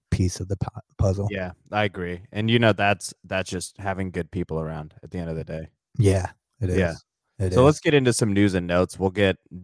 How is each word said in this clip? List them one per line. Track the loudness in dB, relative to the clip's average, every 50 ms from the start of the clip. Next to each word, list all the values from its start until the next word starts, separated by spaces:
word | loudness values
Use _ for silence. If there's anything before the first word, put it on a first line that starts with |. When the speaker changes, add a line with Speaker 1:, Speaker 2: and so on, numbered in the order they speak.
| _ -4
Speaker 1:
piece | -2 0 0 0 -2 -4
of | -8 -8
the | -6 -6
pu-, | -6 -8 -8 -14 -20 _ _ -2
puzzle. | 0 0 0 0 -2 -4
Speaker 2:
Yeah, | -4 -6 -8 -8 -10 _ _ -6
I | -2 -2 -2
agree. | -2 -2 -6 -8 -8 -8 -10 -12 -10
And, | -6 -4 0 2
you | 4 4
know, | 4 4
that's, | 4 4 2 0 0 -2 -4 -14 -16 _ -10
that's | -6 -6 -4 -4 -4
just | -6 -8 -8 -10 _ -10
having | -6 -6 -4 -4 -4 -6
good | -4 -6 -8 -6
people | -6 -8 -6 -6 -6 -6
around | -6 -6 -8 -10 -12 -14 -18 -20
at | -18 -12
the | -10 -8
end | -8 -6
of | -8
the | -8 -8
day. | -10 -10 -12 -12 -14 _ _ _ _ _
Speaker 1:
Yeah, | 2 2 4 2 2 0 -6 -10 _ _ _ _ -6
it | -2 0
is. | 0
Speaker 2:
Yeah. | 0 0 -2 -2 -8 _ _ _ _ _ _ _ -4
Speaker 1:
It | -2 0
Speaker 2:
So | 4 6
Speaker 1:
is. | 6
Speaker 2:
let's | 6 4 2
get | 2 4 4
into | 4 4 4
some | 2 2 2 2
news | 4 4 4 4 4
and | 2 0
notes. | 2 2 2 2 0 0 -2
We'll | -2 -2
get | 2 2 2 2 2 0 _ -20 -18 -14